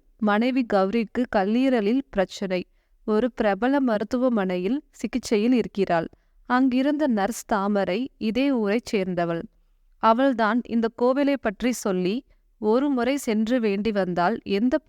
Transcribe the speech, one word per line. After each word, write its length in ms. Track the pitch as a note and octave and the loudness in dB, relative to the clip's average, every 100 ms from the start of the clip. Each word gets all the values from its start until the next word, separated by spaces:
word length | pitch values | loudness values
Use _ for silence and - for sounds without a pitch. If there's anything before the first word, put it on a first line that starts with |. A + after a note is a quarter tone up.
| _ - | _ -4
மனைவி 480 | G#3+ G#3 A#3+ C4 A#3+ | 0 2 2 0 0
கௌரிக்கு 520 | G3+ F#3+ A3+ G#3 - B3 G#3+ | 2 2 0 -2 -2 -2 0
கல்லீரலில் 680 | G3 A#3 C4+ B3 G3+ B3+ - | 0 2 2 2 2 0 -2
பிரச்சனை. 560 | G3+ F#3+ - F#3+ F#3 - _ _ _ - | -2 -2 -4 -4 -4 -6 _ _ _ -2
ஒரு 260 | G#3+ A#3+ | 0 0
பிரபல 480 | - G#3+ G3 B3 C#4+ | 0 -2 0 0 2
மருத்துவமனையில் 1040 | C4 G#3 G#3 B3+ B3+ A#3 F#3 F3+ F3+ C#4 - | 2 0 -2 0 0 0 0 -2 -2 -4 -6
சிகிச்சையில் 600 | - A3+ B3+ - G3 A3 | -10 -6 -6 -2 0 2
இருக்கிறாள். 580 | B3+ F#3+ - F#3 E3+ E3 _ _ _ - | 2 0 -2 0 0 -2 _ _ _ -2
அங்கிருந்த 600 | B3 C4+ B3 C4+ D4 D4+ | 2 2 2 0 0 0
நர்ஸ் 380 | G#3+ G3 A#3 - | 0 0 -4 -4
தாமரை 640 | G#3+ G3 G#3 F#3 F#3+ C4 - | -2 0 0 0 -2 -4 -6
இதே 340 | A3 A3 C#4 | -4 0 0
ஊரைச் 340 | B3+ G#3 A3 - | 0 0 -2 -2
சேர்ந்தவள். 580 | A3 F#3 F3 E3+ E3+ - _ _ _ _ _ | -2 -2 -2 -2 -4 -8 _ _ _ _ _
அவள்தான் 640 | A3 A3+ C#4 A#3 A3 A#3+ - | 2 4 2 2 0 0 -2
இந்த 220 | A#3 A3+ - | -2 -2 0
கோவிலை 340 | A#3+ C4 C#4 C#4 | 0 2 0 0
பற்றி 300 | A#3 G3 B3 | -2 -2 -2
சொல்லி, 540 | A#3 G#3+ F#3 F3+ A#3 - _ _ - | -2 -2 -2 -2 -4 -8 _ _ -6
"ஒரு 320 | G#3+ A#3 D4 | 0 2 2
முறை 260 | C4 A#3+ C#4 | 0 0 -2
சென்று 440 | - G#3+ A3 B3+ | -2 -2 0 0
வேண்டி 320 | A3 G3 G#3 | 0 0 -2
வந்தால் 480 | G3+ F#3 F3 F3 A3+ | -2 -2 0 0 -2
எந்த 360 | - G3 B3 D4+ | -4 0 0 0